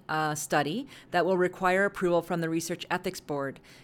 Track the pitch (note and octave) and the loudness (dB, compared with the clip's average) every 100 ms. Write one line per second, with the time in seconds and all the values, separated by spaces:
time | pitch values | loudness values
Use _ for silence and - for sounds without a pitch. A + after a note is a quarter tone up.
0 | - D#3 D#3 D3+ - D#3 D3 G#3 C#4 - | -4 -2 0 -2 0 2 2 -4 -8 -16
1 | - F3+ E3+ F#3 F3 F3+ F#3 F#3 G3+ - | -2 0 2 4 2 2 2 4 2 0
2 | F3+ F3 E3 F3 E3 E3 E3 E3+ - F3+ | 2 2 0 -4 -2 -2 -4 -6 -4 -4
3 | F3+ - - C#3+ C3+ - - - | -4 -8 -6 -6 -6 -8 -18 -20